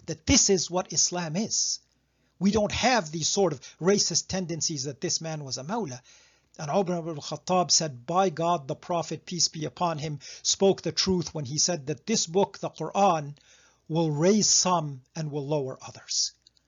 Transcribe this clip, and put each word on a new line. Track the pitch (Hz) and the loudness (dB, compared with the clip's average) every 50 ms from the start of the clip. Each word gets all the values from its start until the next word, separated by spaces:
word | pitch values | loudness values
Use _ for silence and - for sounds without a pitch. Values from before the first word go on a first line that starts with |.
| - | -10
that | - 160 - _ | -10 -10 -6 _
this | - 277 247 - - | 2 4 4 6 4
is | 196 175 - - | 4 2 2 0
what | 170 185 185 - 180 | -2 -4 -4 -2 0
Islam | 151 - - 175 175 175 160 151 | 0 0 0 0 -2 -4 -4 -2
is. | 185 226 175 - - - - - - _ _ _ _ _ _ _ _ _ _ _ - | -2 -2 -2 -2 -2 -2 -2 -4 -6 _ _ _ _ _ _ _ _ _ _ _ 0
We | 175 202 | 2 2
don't | 202 220 208 196 - | 4 2 2 0 0
have | - - 240 262 226 175 156 | 0 2 2 4 2 2 0
these | 151 170 151 - | -4 -4 -4 -2
sort | - 196 196 170 147 | 0 2 2 2 2
of | 123 - - - - | -2 -10 -16 -12 -2
racist | 156 180 208 208 - - 170 - - - | 2 2 4 4 4 2 0 -2 -2 -2
tendencies | - 190 190 160 170 156 - - 165 139 127 | -4 -4 -4 -4 -4 -4 -4 -4 -4 -4 -6
that | 147 135 127 - | -8 -8 -6 -4
this | 170 - - | -4 -4 -4
man | 160 160 160 151 147 | -4 -6 -8 -8 -8
was | 135 123 127 | -8 -8 -8
a | 127 | -8
mawla. | 151 208 240 208 143 123 127 - _ - - _ _ _ _ _ _ _ - | -6 -6 -4 -4 -6 -8 -12 -16 _ -20 -20 _ _ _ _ _ _ _ -12
And | 160 147 | -6 -2
Umar | 147 196 202 170 180 170 | 0 0 0 0 0 -4
ibn | 160 165 165 | -4 -6 -8
al-Khattab | 143 - - 156 147 - - 185 180 175 156 | -8 -8 -8 -10 -8 -4 0 2 2 2 4
said, | - - 170 156 131 120 120 | 4 2 2 0 -6 -8 -6
"By | - 165 185 196 190 | -2 2 2 2 2
God, | 151 143 165 170 175 170 139 | 2 0 0 0 0 0 -2
the | 131 151 | -4 -8
Prophet, | - - - 180 170 156 - 165 151 - | -8 -6 -4 -2 -2 -2 -4 -6 -10 -10
peace | - 180 165 151 - | -6 -2 0 0 0
be | - 165 151 | 0 -2 -8
upon | 147 - - 175 170 165 151 | -6 -4 -2 0 0 0 -2
him, | 139 160 151 139 - - - - - | -4 -6 -6 -8 -10 -14 -16 -8 -2
spoke | - - - 196 196 180 - - | -2 0 4 4 4 4 4 0
the | 170 156 | -4 -2
truth | - - 185 185 180 156 - - | 0 0 2 2 2 0 -2 -6
when | 160 147 | -8 -8
he | 117 147 147 | -4 -2 0
said | - - 175 165 135 | 0 0 0 -2 -4
that | 135 151 - _ | -6 -8 -6 _
this | - 226 - - | -2 0 0 0
book, | 165 160 196 196 - - - | 0 2 2 2 2 0 -6
the | - 156 | -8 -8
Quran, | - - 156 160 - 196 196 196 170 160 147 143 143 - _ _ - - _ _ _ _ _ - | -8 -6 -8 -4 0 4 4 4 4 4 0 -6 -12 -14 _ _ -20 -20 _ _ _ _ _ -2
will | 156 165 170 160 | 0 2 2 2
raise | 147 143 160 185 214 214 185 - | 2 4 6 6 6 6 4 4
some | - - - 185 180 170 156 147 139 131 - _ - | 4 4 4 4 2 2 0 -2 -6 -10 -14 _ -10
and | 165 160 147 | -8 -6 -4
will | 139 151 139 | -4 -4 -2
lower | 139 156 151 139 131 131 - - | 0 0 0 -2 -2 -6 -10 -14
others. | - - - - - - - - - - _ _ _ _ _ _ | -16 -16 -16 -10 -6 -2 -2 -2 -2 -4 _ _ _ _ _ _